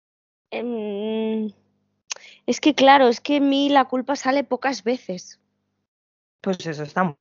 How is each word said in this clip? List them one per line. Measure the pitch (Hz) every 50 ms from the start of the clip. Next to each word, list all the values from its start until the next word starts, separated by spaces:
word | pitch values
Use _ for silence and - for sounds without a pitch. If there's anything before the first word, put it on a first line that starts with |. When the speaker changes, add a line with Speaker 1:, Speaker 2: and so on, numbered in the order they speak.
| _ _ _ _ _ _ _ _ _ _
Speaker 1:
em, | 226 226 226 240 240 226 208 208 202 202 214 220 220 220 220 220 220 220 214 208 - _ _ _ _ _ _ _ _ _ _ _ - - - - - _ _
es | - 240 -
que, | - 302 -
claro, | - 262 269 277 277 262
es | 233 233 -
que | - - 294
en | 285 277 277
mí | 277 277 285 285
la | 285 269 254
culpa | 262 254 262 254 - 285
sale | - - 262 262 285 269
pocas | - 269 - - 269 269 - -
veces. | 226 254 247 - - 185 175 - - - _ _ _ _ _ _ _ _ _ _ _ _ _ _ _ _ _ _ _ _ _
Speaker 2:
Pues | - 196 185 180 -
eso | 165 151 147 151
está | 143 - 180 190 170 143 -